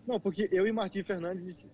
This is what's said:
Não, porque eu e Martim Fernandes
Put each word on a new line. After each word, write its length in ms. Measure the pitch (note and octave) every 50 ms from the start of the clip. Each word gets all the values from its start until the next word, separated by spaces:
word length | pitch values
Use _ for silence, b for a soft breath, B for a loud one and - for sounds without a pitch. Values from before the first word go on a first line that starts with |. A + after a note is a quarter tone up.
| -
Não, 140 | B3 B3 G3
porque 300 | - G3 D#3+ F3 G#3+ - F#3+
eu 140 | F#3 G3
e 60 | A3 A3
Martim 300 | A3+ G3+ F#3 - G3 F3+
Fernandes 600 | - G3 F3 E3 F3 F#3 F#3 F3 F#3 F3 - - -